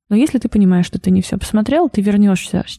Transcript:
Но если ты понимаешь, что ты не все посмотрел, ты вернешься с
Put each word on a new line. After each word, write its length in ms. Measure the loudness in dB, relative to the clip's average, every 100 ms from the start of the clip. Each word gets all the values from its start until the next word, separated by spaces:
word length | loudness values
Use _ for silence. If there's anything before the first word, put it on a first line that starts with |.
| -2
Но 60 | 0
если 220 | 0 0
ты 100 | -2
понимаешь, 380 | 2 4 2 0
что 100 | -4
ты 120 | 0
не 100 | 0
все 160 | 0 -6
посмотрел, 520 | -2 -2 0 0 0
ты 120 | 0
вернешься 640 | 0 2 2 2 -2 -6
с 40 | -6